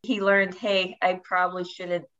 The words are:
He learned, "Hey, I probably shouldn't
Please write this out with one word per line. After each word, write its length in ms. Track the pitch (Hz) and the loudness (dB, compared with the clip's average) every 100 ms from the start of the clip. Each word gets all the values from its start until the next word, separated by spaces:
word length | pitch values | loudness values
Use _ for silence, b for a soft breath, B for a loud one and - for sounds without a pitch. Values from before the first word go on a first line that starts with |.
He 180 | - 214 | -2 0
learned, 340 | 196 196 190 185 | 4 4 2 -2
"Hey, 420 | 220 196 185 - | 0 0 0 0
I 180 | 185 185 | 0 -2
probably 400 | - 185 180 185 | -2 0 0 -2
shouldn't 420 | 180 - 180 175 170 | -10 -10 -6 -6 -6